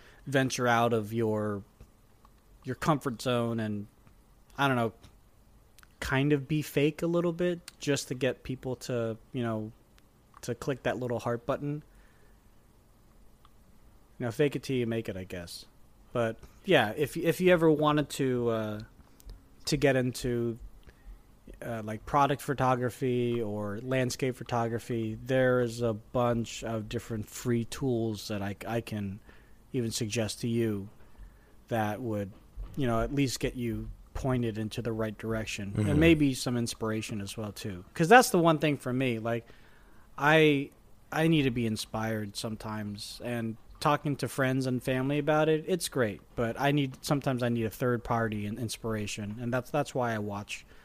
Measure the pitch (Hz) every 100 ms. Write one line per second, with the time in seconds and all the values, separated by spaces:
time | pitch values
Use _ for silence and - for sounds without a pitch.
0 | - - - 135 131 - 123 117 117 113
1 | 104 113 113 107 107 101 - - - -
2 | _ _ - - _ - 127 127 - 151
3 | 143 113 131 120 117 117 107 104 104 -
4 | - - _ - - - 139 127 113 -
5 | - - - _ _ - - - - -
6 | - 135 143 147 131 156 143 - 147 156
7 | 170 175 170 165 180 175 - - - 139
8 | - 127 127 120 - 131 131 123 - 123
9 | 113 110 - 131 117 110 110 - _ -
10 | - _ _ - - 120 - 131 123 107
11 | 123 117 120 120 - 131 143 147 - -
12 | - _ - - - - - _ _ _
13 | - - - - - - - - - -
14 | - - 123 110 147 139 - 131 117 113
15 | 113 95 92 92 85 - - - - -
16 | - 123 113 113 - - - 160 107 107
17 | 139 170 165 160 185 180 160 151 151 151
18 | 147 - 135 123 120 113 107 107 113 -
19 | - - - - - - - 147 139 131
20 | 127 120 127 120 120 113 - - - -
21 | - - - - - - - 113 107 107
22 | - 147 139 139 - 135 131 127 123 -
23 | 131 123 120 120 107 104 104 101 127 131
24 | 127 - 131 123 127 120 117 113 - 117
25 | 110 110 123 131 127 127 120 113 120 104
26 | - 127 120 117 113 - 113 113 107 117
27 | - 113 104 - 127 120 113 - 139 117
28 | 113 104 - 104 98 98 98 117 117 107
29 | 101 98 - - - - - 135 113 -
30 | 110 113 107 - 120 117 113 104 98 -
31 | - - - - - - - 117 107 104
32 | 127 104 98 - - - - - 131 117
33 | 117 139 135 - 131 127 120 110 110 -
34 | - - 135 127 117 104 110 - 117 110
35 | 110 104 107 113 110 - 101 107 104 101
36 | 165 160 143 127 - 120 117 - 113 110
37 | 104 107 98 - 107 - 113 90 - -
38 | 165 240 233 185 165 156 156 139 - 127
39 | 131 113 113 117 - - - - - -
40 | - - 143 160 156 143 143 - - -
41 | - 147 160 160 135 120 113 110 - 110
42 | 110 110 104 - 117 110 113 107 104 104
43 | - - 120 120 113 113 - - 156 147
44 | 151 139 127 - 131 131 131 127 - 127
45 | 131 147 143 156 156 156 160 185 - 139
46 | 113 95 - - 113 117 139 147 139 131
47 | - 143 135 127 120 117 110 - 127 120
48 | - 117 110 107 104 113 113 - 117 110
49 | 104 - 104 107 123 127 - 151 143 139
50 | 120 110 104 101 107 - - -